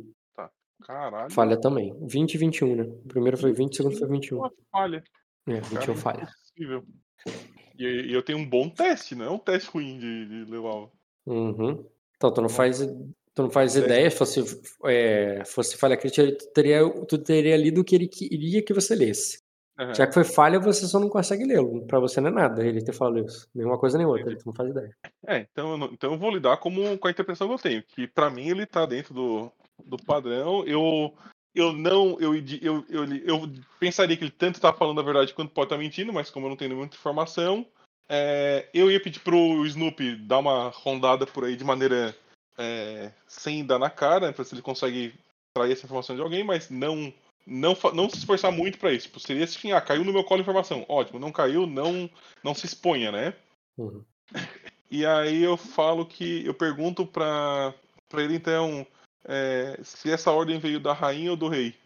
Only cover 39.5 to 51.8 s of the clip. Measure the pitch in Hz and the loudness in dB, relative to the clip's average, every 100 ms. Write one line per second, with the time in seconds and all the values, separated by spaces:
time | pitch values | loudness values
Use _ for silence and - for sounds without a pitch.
39.5 | 160 151 147 160 151 127 110 107 131 143 | 4 0 0 -4 -2 -6 -4 0 2 4
40.5 | 131 123 - 139 131 127 131 135 139 123 | 2 -2 -6 -6 0 2 2 0 -4 -4
41.5 | 120 135 131 135 123 113 - _ _ _ | -4 -2 2 2 2 0 -6 _ _ _
42.5 | - 117 117 107 107 104 - _ - 151 | -10 -8 -8 -8 -10 -14 -16 _ -12 -8
43.5 | 151 135 127 143 - 143 180 170 - 123 | -4 0 0 0 0 2 2 2 -4 -10
44.5 | 123 - 127 131 123 117 - _ _ _ | -10 -8 -4 -4 -4 -8 -10 _ _ _
45.5 | 123 123 131 131 131 123 127 165 180 208 | -2 0 0 -4 -10 -8 -8 -6 -4 -2
46.5 | 170 - 127 147 156 143 - _ _ - | -2 -4 -6 -4 -4 -8 -14 _ _ -10
47.5 | 127 160 185 - 165 196 - - 196 190 | -2 2 2 2 2 0 0 0 2 2
48.5 | 170 190 - 180 120 - 117 - 139 165 | 0 -2 -2 0 0 -4 -14 -6 -4 -4
49.5 | - 208 180 - 147 190 196 190 190 190 | -4 0 2 2 0 2 0 2 0 2
50.5 | 190 180 139 - 143 117 120 147 160 135 | 0 0 -4 -2 -2 -2 -4 -8 0 2
51.5 | 160 180 135 | 2 0 -2